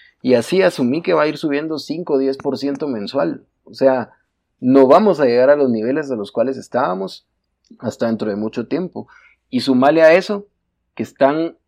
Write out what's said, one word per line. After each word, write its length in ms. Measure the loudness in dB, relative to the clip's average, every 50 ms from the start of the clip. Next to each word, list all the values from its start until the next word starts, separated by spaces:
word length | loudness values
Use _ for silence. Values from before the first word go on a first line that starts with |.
| _ _ _ _
Y 140 | -2 0 2
así 260 | 2 0 0 0 2
asumí 400 | 2 2 0 0 -2 -2 -2 -2
que 120 | -2 0 0
va 100 | 2 0
a 40 | 0
ir 100 | -2 -4
subiendo 420 | -4 -4 -4 -4 -4 -4 -6 -8
cinco 340 | -8 -8 -8 -8 -4 -2 -2
o 40 | 0
diez 180 | 0 -2 -4 -4
por 200 | -4 -6 -6 -4
ciento 280 | -4 -6 -6 -6 -6 -6
mensual. 600 | -6 -8 -8 -6 -4 -4 -2 -2 -4 -8 -12 _ _ _ _
O 100 | -20 -6
sea, 380 | 0 2 2 2 2 -2 -8 _ _ _ _ _ _ _ _ _ _
no 260 | 0 4 6 6 8
vamos 340 | 8 6 6 6 4 2 2
a 60 | 2
llegar 240 | 2 2 4 4 4
a 60 | 4
los 140 | 4 2 0
niveles 400 | 0 -2 -2 -4 -4 -4 -4 -6
a 40 | -6
los 160 | -8 -8 -8
cuales 260 | -4 -4 -4 -4 -4 -8
estábamos 680 | -12 -8 -4 -4 -2 -2 -4 -6 -8 -10 -12 -16 _ _ _ _ _ _ _ _ _ _ -20 _
hasta 260 | -10 -10 -6 -4 -4
dentro 240 | -4 -4 -4 -4 -6
de 60 | -6
mucho 320 | -6 -6 -8 -8 -8 -8 -6
tiempo. 400 | -6 -6 -6 -8 -10 -14 -18 -18 _ _ _ _ _ _ _ _
Y 120 | -6 -4
sumale 420 | -2 0 2 4 4 4 4 6 6
a 100 | 6 6
eso 340 | 4 2 -2 -6 -8 -8 -14 _ _ _ _ _ _ _ _ _
que 80 | -10
están, 560 | -10 -10 -2 _ 2 2 2 0 -4 -6 -8 _ _